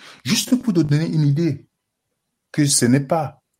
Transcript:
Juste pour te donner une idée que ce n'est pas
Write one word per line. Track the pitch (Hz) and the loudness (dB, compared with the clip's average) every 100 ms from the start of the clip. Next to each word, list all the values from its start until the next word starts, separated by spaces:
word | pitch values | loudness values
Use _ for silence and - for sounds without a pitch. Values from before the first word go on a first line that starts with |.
| - - | -20 -12
Juste | 127 233 - 254 | -4 -4 0 -2
pour | - | 0
te | 170 | 0
donner | 147 147 170 | 2 0 0
une | 160 147 | 0 2
idée | 139 165 139 - _ _ _ _ _ _ _ _ | 2 0 -4 -10 _ _ _ _ _ _ _ _
que | - | 0
ce | 143 - 120 | 0 2 2
n'est | 139 | 0
pas | 139 165 147 - _ | -2 -2 -4 -10 _